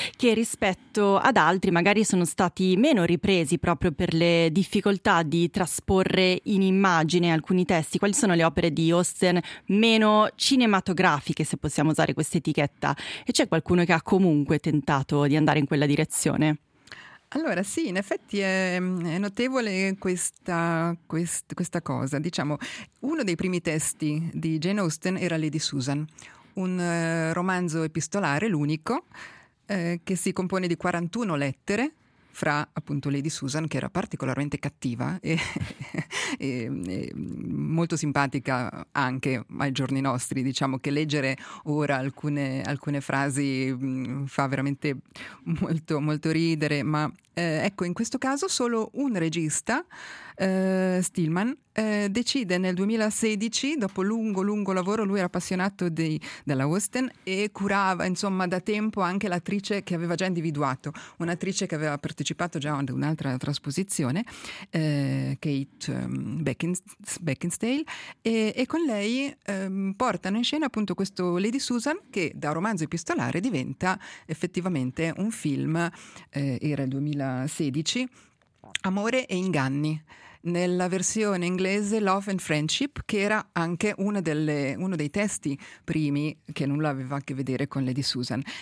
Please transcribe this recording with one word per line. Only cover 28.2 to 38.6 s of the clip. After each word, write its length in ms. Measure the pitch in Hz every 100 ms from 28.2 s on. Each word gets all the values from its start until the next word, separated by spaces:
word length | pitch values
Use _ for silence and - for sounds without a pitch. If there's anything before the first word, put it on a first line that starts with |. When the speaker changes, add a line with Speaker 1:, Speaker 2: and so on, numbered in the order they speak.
| 175 143 220
Speaker 2:
l'unico, 580 | 165 147 156 - 254 - - - - - _ _
eh, 360 | 202 170 175
che 120 | - 185
si 180 | -
compone 340 | 185 185 190 180
di 80 | 170
quarantuno 600 | 180 175 170 220 226 151
lettere 580 | 139 135 - 208 277 - _ _ _
fra, 380 | - 156 147 -
appunto, 360 | - - 147 143
Lady 180 | 139 143
Susan, 380 | - 139 147 160
che 100 | 135
era 120 | 131
particolarmente 680 | 175 - - 131 127 143 143
cattiva 600 | 143 - 131 117 127 175
e, 160 | 156 165
<laughs> 1000 | - - - - - - - - - 302
e, 340 | 135 127 117 135 90
e 260 | 92 - -
molto 800 | 78 - - - 147 160 170 160
simpatica 920 | 151 143 139 139 139 127